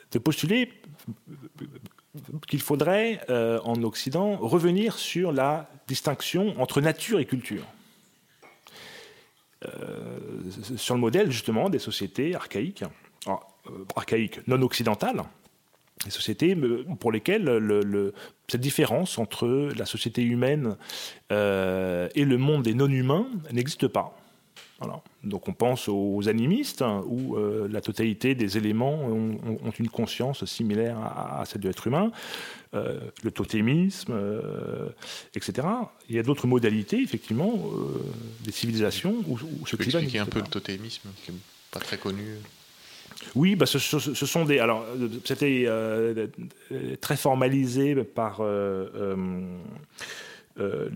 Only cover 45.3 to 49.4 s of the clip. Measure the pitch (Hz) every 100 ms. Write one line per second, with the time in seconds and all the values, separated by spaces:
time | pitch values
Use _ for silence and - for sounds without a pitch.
45.3 | 135 143 131 120 110 110 110 113 113 107
46.3 | - 175 - - 135 131 131 - 143 147
47.3 | 131 131 135 127 127 139 135 107 - 110
48.3 | 101 107 101 101 95 95 107 101 95 92
49.3 | 92